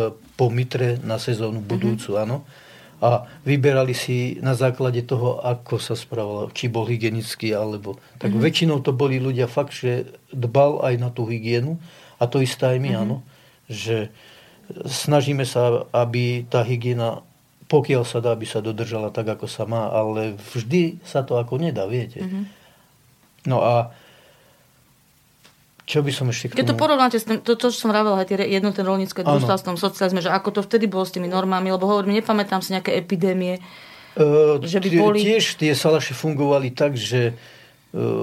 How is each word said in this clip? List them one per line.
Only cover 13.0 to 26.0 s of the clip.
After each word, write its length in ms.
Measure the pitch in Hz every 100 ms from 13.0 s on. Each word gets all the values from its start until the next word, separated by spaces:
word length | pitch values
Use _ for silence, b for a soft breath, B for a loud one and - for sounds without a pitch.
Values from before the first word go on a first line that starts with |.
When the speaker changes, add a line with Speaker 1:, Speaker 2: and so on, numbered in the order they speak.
| 104 135 - b b b -
Speaker 1:
Že 420 | 107 107 113 101 b b b b b - -
snažíme 640 | - 135 - 147 131 139
sa, 420 | 127 123 123 117 -
aby 540 | 117 117 120 123 123 120
tá 180 | 127
hygiena, 580 | 120 120 123 120 113 107 - _ _ _ -
pokiaľ 360 | 151 131 131
sa 140 | 113 117
dá, 140 | 117
aby 140 | 110 113
sa 140 | 113
dodržala 500 | 110 110 113 113 107
tak, 180 | 117 110
ako 160 | 104 107
sa 200 | - 104
má, 240 | 113 107
ale 440 | 110 110 107 110 104 -
vždy 500 | 123 113 180 165 170
sa 200 | - 143
to 140 | 131 120
ako 240 | 120 127
nedá, 260 | 170 113 98
viete. 320 | 123 113 -
Speaker 2:
Mhm. 220 | 185 190 196 B B B B B _ _ _ _ 131
Speaker 1:
No 160 | 123
a 300 | 110 120 117 b b b b b b b b b _ _ _ _ _ _ - _ _ -
čo 160 | -
by 120 | 151